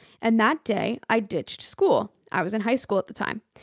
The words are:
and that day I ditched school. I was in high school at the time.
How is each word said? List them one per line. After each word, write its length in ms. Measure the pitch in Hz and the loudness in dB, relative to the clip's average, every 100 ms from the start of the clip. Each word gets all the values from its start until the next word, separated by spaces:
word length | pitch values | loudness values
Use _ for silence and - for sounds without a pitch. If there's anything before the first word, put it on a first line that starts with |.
| - - | -20 -4
and 180 | 226 226 | 2 4
that 240 | 220 311 | 4 2
day 360 | - 196 - 240 - | -2 -2 -2 -4 -2
I 120 | 233 | -2
ditched 420 | 202 165 - - | 0 -6 -6 -12
school. 480 | - - 381 139 208 _ - | -10 0 2 2 0 _ -6
I 120 | - | -4
was 100 | 175 | -2
in 80 | 220 | -2
high 140 | 214 254 | 0 -2
school 240 | - 196 | 0 -2
at 80 | - | -2
the 80 | - | -6
time. 260 | - 214 _ - | -8 -8 _ -20